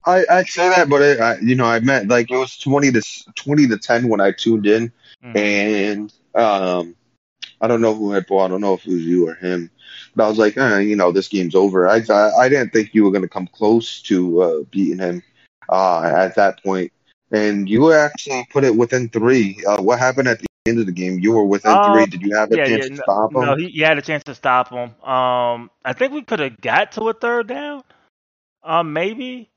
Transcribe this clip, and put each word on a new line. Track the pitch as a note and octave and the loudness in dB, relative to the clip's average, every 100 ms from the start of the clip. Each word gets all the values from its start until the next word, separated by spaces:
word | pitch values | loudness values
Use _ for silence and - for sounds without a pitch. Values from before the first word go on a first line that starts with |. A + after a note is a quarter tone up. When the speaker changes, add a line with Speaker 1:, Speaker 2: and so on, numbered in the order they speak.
| E3+ | 2
Speaker 1:
I, | F#3 E3+ | 2 4
I | F3+ F#3 | 2 2
say | - F3+ | 0 2
that, | F#3 D3+ | 2 2
but | C#3+ | 4
it, | C#3+ C3+ | 4 4
I, | A2+ G#2+ | 0 0
you | A#2 B2+ | 0 2
know, | A#2+ | 2
I | A#2 | 2
meant, | A#2+ C3+ G2+ | 0 0 2
like, | B2 A#2+ | 0 0
it | B2+ | -4
was | C3 - | -4 -6
twenty | C#3 C#3 C#3 | -2 0 2
to | A#2 | 0
s-, | - - - - | -4 -16 -16 -14
twenty | C#3 D3+ C#3 | -2 2 2
to | G#2 | 0
ten | - A#2+ B2 | -2 0 0
when | G#2+ | 2
I | G2 | 0
tuned | F#2+ - A2+ G2+ | 0 0 0 2
in, | A2 A#2 _ _ - | 0 0 _ _ -20
Speaker 2:
Mm-hmm. | B2 G#2+ | -6 -2
Speaker 1:
and, | G#2 G2+ G#2 G#2 G2+ G2+ G#2+ _ _ - | 0 0 0 -2 -2 -4 -10 _ _ 0
um, | A2+ G2 F#2 F2+ E2+ - _ _ _ _ - _ | 0 0 0 -2 -6 -12 _ _ _ _ -20 _
I | A2+ | -2
don't | A#2 | 2
know | A2+ | 0
who | G#2+ G#2 | 0 -2
had | G2 F2+ | -2 0
ball. | G2 | 0
I | F#2+ | 0
don't | F#2 | -2
know | G2+ | -2
if | F#2 - | -2 -2
it | |
was | F2+ E2 | -4 0
you | F2+ E2 | 0 0
or | E2 | -2
him, | F2+ F2+ E2+ _ - - - - | -6 -6 -8 _ -20 -20 -10 -2
but | |
I | G#2+ | 0
was | A2 | 2
like, | G#2+ A2 | 2 2
"Uh, | C3 G2+ | 0 2
you | G#2 G#2 | 0 2
know, | F2+ | 2
this | F2 F#2 | 2 -2
game's | G2+ F2 F#2 | -4 0 2
over." | G2 F#2 F2+ | 2 2 4
I, | A2+ A2+ | 2 2
I, | G#2 G#2+ G#2+ B2+ | 2 4 4 2
I | |
didn't | C#3 A2+ | 2 0
think | A2+ G#2+ A2 | -2 0 2
you | |
were | G2+ | 2
gonna | G2 F#2 | 2 -4
come | G2 F2+ | -8 -12
close | _ G#2+ A#2 A2+ - | _ 0 0 -2 -14
to, | - F#2+ F2+ E2+ | -2 -2 2 2
uh, | F2 D#2+ C2+ | 2 -2 -6
beating | F#2+ F#2 F2+ | -4 -2 -2
him, | F#2 F2 _ _ _ _ - | -4 -6 _ _ _ _ -2
uh, | F#2 F#2+ E2 | 0 2 0
at | E2 E2+ F#2+ - | 0 0 0 2
that | G2 - | 0 0
point. | G2 F#2+ F2+ _ _ _ _ | -4 -4 -4 _ _ _ _
And | G#2+ G#2 G2+ G2 | -2 -2 -2 -2
you | A2+ D#3+ | 2 4
actually | D#3 D3+ - - C3 A#2+ | 4 2 -4 -10 -8 -4
put | C#3+ | 0
it | C3+ | 2
within | A2 A#2 B2+ A#2+ | 2 0 -2 -4
three. | A2+ A#2 C3 G2+ G2 G2+ | -2 2 2 0 -2 -2
Uh, | G#2 | 0
what | G2 B2 | 0 0
happened | B2+ B2+ B2+ | 0 0 -2
at | A2+ | -2
the | - _ - | -6 _ -4
end | A#2 | -2
of | G2+ | -2
the | |
game? | F2+ F#2 F#2 | -4 -6 -2
You | G2+ | 2
were | A2+ | 2
within | G2+ G2+ G#2 | 2 0 2
Speaker 2:
Um, | G2+ G#2 | 4 4
Speaker 1:
three. | G#2 A2 | 4 2
Did | F2+ | -2
you | G2+ G#2 | -2 -2
have | G#2+ | -2
a | A2+ | -2
Speaker 2:
yeah, | C#3 | -2
Speaker 1:
chance | A2+ | -2
Speaker 2:
yeah, | C3 | -4
Speaker 1:
to | C#3+ | -6
Speaker 2:
no, | |
Speaker 1:
stop | B2 G2 A2 C3 | -4 -2 -2 -2
him? | |
Speaker 2:
no, | B2+ C#3 | -2 -2
he, | F3+ | -4
he | D#3 | -2
had | D#3 D3+ | 0 0
a | |
chance | C#3+ D3+ | -2 -8
to | C#3+ B2+ | -8 -6
stop | C#3 B2+ B2 | 0 0 -2
him. | B2 B2 A#2 | -8 -12 _
Um, | - C3 B2+ B2 A#2+ A#2+ A#2 _ | -4 -2 0 0 -2 -4 -10 _
I | B2+ | -10
think | C3 C4 | -4 -4
we | D4 | -4
coulda | A#3+ G#3+ C3+ | -8 -6 -6
got | A2+ B2 C#3+ G#3 | -8 -2 -2 -2
to | - A3 | -6 -6
a | |
third | A3+ A#3 A#3+ A3 | -4 -4 -4 -6
down, | C4 D4 C#4+ _ _ _ _ _ _ _ _ | -10 -12 -14 _ _ _ _ _ _ _ _
um, | - E3 E3 | -4 -4 -2
maybe. | D3+ F#3+ A3+ B3+ B3+ A3 | -4 -6 -6 -12 -14 -20